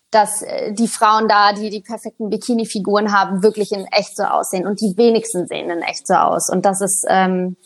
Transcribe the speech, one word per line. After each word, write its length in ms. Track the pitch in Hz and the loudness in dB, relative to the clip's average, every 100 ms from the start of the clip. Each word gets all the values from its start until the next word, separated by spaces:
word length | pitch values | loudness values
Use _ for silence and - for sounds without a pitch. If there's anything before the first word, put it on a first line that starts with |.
| _ | _
dass, 320 | 220 202 - | 2 2 -2
äh, 300 | - - - | -8 -6 -6
die 140 | 208 233 | -2 -2
Frauen 420 | - 214 220 220 | 2 2 4 4
da, 260 | 208 208 | 4 4
die 160 | 208 214 | 2 -6
die 100 | 208 | -8
perfekten 480 | - 226 220 - 214 | -10 -12 -12 -8 -6
Bikini-Figuren 840 | 214 - 233 220 214 190 202 214 | -4 -2 -2 -2 -4 0 2 4
haben, 320 | 202 185 190 | 2 2 2
wirklich 300 | 214 214 196 | 2 2 -4
in 140 | 202 190 | -4 -2
echt 300 | - 196 - | -2 -2 -4
so 80 | |
aussehen. 420 | 196 147 147 190 180 | -2 0 -2 -4 -4
Und 140 | 196 | -2
die 160 | 214 180 | -2 4
wenigsten 520 | 233 226 220 180 170 | 4 4 -2 -6 -4
sehen 220 | 160 175 | -6 -6
in 100 | 170 | -6
echt 260 | - - - | -6 -8 0
so 80 | |
aus. 360 | 180 160 160 - | 2 2 0 -2
Und 140 | 185 196 | 0 0
das 160 | 190 | 0
ist, 240 | 196 - - | -2 -2 0
ähm, 480 | 190 185 185 185 180 | 2 2 0 -4 -8